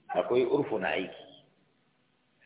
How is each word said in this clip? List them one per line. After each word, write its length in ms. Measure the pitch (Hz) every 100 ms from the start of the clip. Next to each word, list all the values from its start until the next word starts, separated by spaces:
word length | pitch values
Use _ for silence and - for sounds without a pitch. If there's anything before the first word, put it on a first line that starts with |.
| -
akwai 360 | - - 123 123
urfu 320 | 143 143 107
na 120 | 87
aiki. 340 | 82 90 - - - _ _ _ _ _ _ _ _ _ _